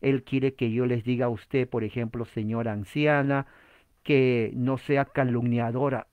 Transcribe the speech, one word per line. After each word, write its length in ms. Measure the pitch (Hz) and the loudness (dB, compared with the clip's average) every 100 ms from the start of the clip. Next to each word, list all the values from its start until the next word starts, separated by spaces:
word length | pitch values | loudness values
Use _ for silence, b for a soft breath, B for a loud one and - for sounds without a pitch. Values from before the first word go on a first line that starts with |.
Él 220 | 135 135 | 2 0
quiere 300 | - 135 131 | 0 -2 -2
que 160 | 135 120 | 0 -2
yo 160 | 113 123 | 0 0
les 180 | 123 | 0
diga 220 | 113 123 123 | 0 0 0
a 40 | |
usted, 380 | 113 - 135 127 | -2 -4 -2 0
por 160 | 120 | -2
ejemplo, 400 | 110 120 113 117 | -4 -4 -6 -6
señora 480 | 117 - 107 113 117 | -8 -6 -4 -2 -2
anciana, 720 | 104 101 151 151 147 139 139 135 b b b b _ | -4 -6 0 2 4 2 0 -2 b b b b _
que 500 | - 139 131 123 110 | 2 4 4 2 0
no 240 | - 123 135 | -2 -2 -2
sea 280 | - 139 139 | 0 0 0
calumniadora. 1000 | - 131 123 120 120 117 120 139 127 - | 0 0 0 0 0 0 0 -2 -2 -6